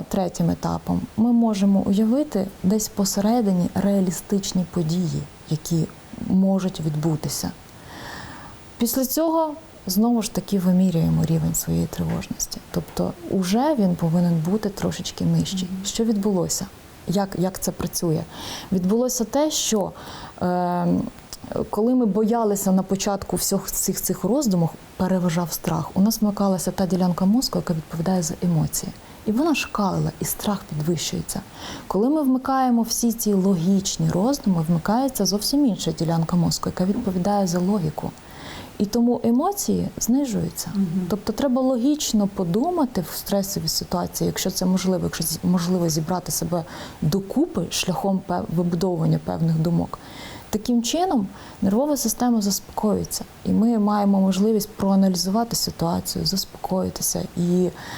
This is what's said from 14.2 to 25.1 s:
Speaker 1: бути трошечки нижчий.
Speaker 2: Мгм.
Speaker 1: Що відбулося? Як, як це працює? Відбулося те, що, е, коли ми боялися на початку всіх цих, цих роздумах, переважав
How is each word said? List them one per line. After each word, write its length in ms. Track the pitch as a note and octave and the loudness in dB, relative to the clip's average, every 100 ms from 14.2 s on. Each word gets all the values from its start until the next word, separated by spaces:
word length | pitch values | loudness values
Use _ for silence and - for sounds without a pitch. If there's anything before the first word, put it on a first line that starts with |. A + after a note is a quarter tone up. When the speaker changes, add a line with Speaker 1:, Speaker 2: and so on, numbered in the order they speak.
| F3 E3+ D#3+ | 4 2 2
Speaker 1:
бути 200 | G#3+ G#3 | 0 -2
трошечки 560 | - F3 E3+ - - F3 | -2 -4 -4 -8 -2 2
нижчий. 440 | E3 E3 F#3+ F3+ | 2 0 -2 -4
Speaker 2:
Мгм. 140 | F#3+ - | -6 -6
Speaker 1:
Що 180 | - | -2
відбулося? 640 | A3+ G#3 G#3+ F#3+ D#3+ - F#3+ - - - - | 0 2 2 0 0 -4 -8 -12 -20 -12 -2
Як, 280 | F3+ G3 G3 | 0 0 0
як 220 | F#3 - | -2 -2
це 120 | - | -6
працює? 500 | - F3 - F3 D3+ - - - - - | -4 -6 -2 -2 -2 -4 -12 -12 -10 -2
Відбулося 520 | F#3 F3+ A3+ B3+ B3 | 0 2 2 0 -2
те, 280 | A3 C#4 D4+ | -2 0 0
що, 400 | D4 - A3 E3 - - - - - | 0 0 0 -2 -6 -16 -16 -14 -4
е, 460 | F3+ F3+ F3 F3 F3 F3+ - - - - - - - | -2 0 0 0 2 0 -2 -10 -18 -16 -8 -6 -4
коли 260 | - A3+ B3+ | 0 2 4
ми 100 | A3+ | 2
боялися 680 | G3 G#3+ A#3 G#3+ G3+ G3 | 2 2 2 2 2 2
на 120 | F#3+ | 2
початку 520 | F#3 G3 G#3 G3 - F3 | 2 0 0 -2 -2 -4
всіх 360 | - G3 - | 0 -2 -2
цих, 300 | - - F#3 | -4 -2 -2
цих 220 | - F#3 | -2 -2
роздумах, 460 | F3+ C4 B3+ F3+ E3 - - - | 0 2 2 2 2 -2 -10 -2
переважав 540 | F#3 | 0